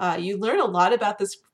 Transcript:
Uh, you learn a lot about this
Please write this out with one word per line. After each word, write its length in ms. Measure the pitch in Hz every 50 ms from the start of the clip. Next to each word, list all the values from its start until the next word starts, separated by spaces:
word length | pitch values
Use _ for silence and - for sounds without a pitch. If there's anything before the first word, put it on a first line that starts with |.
Uh, 160 | 180 180 165 175
you 200 | 170 185 202 185
learn 200 | 208 226 277 403
a 60 | 294
lot 300 | 202 180 175 - 185 240
about 240 | 226 226 208 208 -
this 180 | 196 196 - - _ _